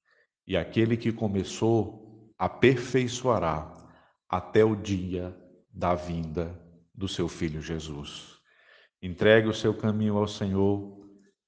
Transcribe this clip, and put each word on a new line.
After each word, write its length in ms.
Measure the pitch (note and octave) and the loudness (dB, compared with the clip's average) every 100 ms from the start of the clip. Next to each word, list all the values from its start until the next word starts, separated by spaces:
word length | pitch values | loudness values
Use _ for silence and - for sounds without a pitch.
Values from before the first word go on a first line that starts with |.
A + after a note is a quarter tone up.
| _ _ _ _ - | _ _ _ _ -4
e 100 | F2+ | -2
aquele 420 | E2 A2 A2+ A#2 | 0 2 2 2
que 140 | A#2 | -2
começou 1200 | A2+ G#2+ G2 F2+ - A2+ A2+ G2 - - - - - | -2 -2 -2 -4 -2 2 2 0 -8 -20 -20 -18 -6
aperfeiçoará 1400 | F#2 - B2 B2+ - C3+ A#2+ - C3 G#2 E2 D2+ D#2 - - - _ _ - | -6 4 4 4 0 -2 -2 -2 0 0 0 -4 -6 -16 -20 -20 _ _ -6
até 340 | F2+ - G#2+ A2 | -6 0 4 4
o 100 | G2+ | 2
dia 600 | F#2 G2 F2+ F2+ F2+ - - - _ | -2 -4 -2 -6 -8 -12 -20 -20 _
da 240 | F#2+ F2 F2 | -4 0 0
vinda 680 | F2 E2+ D#2+ D#2+ E2 F2 - - _ | -2 -6 -6 -6 -6 -8 -20 -20 _
do 140 | - G2 | -8 -8
seu 220 | - E2+ | -4 -6
Filho 320 | - E2 D2+ | -4 -6 -6
Jesus. 760 | D2 D#2+ D#2 D2 C#2+ - - - _ _ _ - _ _ | -6 -8 -8 -10 -12 -14 -20 -20 _ _ _ -20 _ _
Entregue 480 | F#2 E2+ G#2 A2+ A2 | -10 2 8 8 6
o 60 | |
seu 220 | G#2+ A2+ G#2 | 0 0 0
caminho 420 | A2 G#2 G#2+ G#2 | 0 0 0 0
ao 100 | G#2 | 0
Senhor, 800 | - G2+ F#2+ G2 G2+ G2 - - - _ _ | -2 -2 2 2 2 -4 -16 -20 -20 _ _